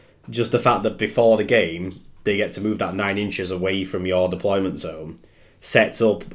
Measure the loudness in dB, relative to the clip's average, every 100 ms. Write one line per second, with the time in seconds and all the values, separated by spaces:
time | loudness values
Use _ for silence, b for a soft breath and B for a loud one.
0 | b b -8 -4 0 2 2 2 0 -2
1 | -2 4 4 4 4 2 2 -2 -8 -10
2 | -18 -8 -2 0 -2 -2 -2 -2 -2 -2
3 | -2 -2 -4 -4 -6 -2 -2 -2 -2 -4
4 | 0 2 2 0 0 0 0 -4 -8 -10
5 | -12 -16 b b b b 0 2 2 2
6 | 2 2 -4